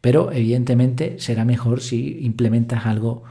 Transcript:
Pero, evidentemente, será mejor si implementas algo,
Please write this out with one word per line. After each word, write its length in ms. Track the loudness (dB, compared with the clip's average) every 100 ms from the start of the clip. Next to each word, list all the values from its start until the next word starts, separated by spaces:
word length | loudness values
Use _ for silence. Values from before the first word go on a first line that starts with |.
Pero, 320 | 4 4 2
evidentemente, 840 | 0 2 2 2 2 2 0 -6 -8
será 260 | -4 0
mejor 380 | 2 2 0 -2
si 380 | -2 -4 -4 -4
implementas 640 | -6 0 2 2 0 -2 -2
algo, 380 | -2 -2 -6 -12